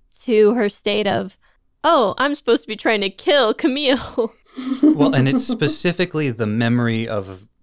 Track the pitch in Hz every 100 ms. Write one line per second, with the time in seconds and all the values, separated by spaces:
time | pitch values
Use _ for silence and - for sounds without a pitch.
0 | _ - - 214 208 240 208 - 208 208
1 | 202 196 196 - _ _ _ _ 311 311
2 | 208 - 277 285 - 233 - 208 254 214
3 | 196 - - 294 220 - - 269 277 269
4 | - - 233 - _ - 254 - 302 302
5 | 277 - 269 254 - 240 147 - 180 175
6 | 180 151 143 110 107 110 117 120 117 113
7 | 113 104 98 95 104 _